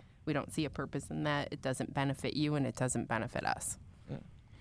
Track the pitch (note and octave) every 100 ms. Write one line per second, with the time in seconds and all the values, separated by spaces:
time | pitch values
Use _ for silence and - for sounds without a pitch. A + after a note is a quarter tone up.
0 | - - - C#3+ - - D3 - D3 C#3+
1 | - D#3 D3+ D3 - D3 C3 C3 - -
2 | C#3 C3+ - - D3 D3 C3 - B2+ A#2+
3 | - A2+ G#2+ - - - - - - -
4 | - - - - - -